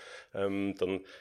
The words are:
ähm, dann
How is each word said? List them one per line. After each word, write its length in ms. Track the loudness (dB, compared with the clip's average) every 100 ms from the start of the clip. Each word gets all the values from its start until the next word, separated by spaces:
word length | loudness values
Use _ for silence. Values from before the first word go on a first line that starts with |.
| -12 -16 -8 0
ähm, 400 | 2 4 2 2
dann 280 | 2 2 -2 -16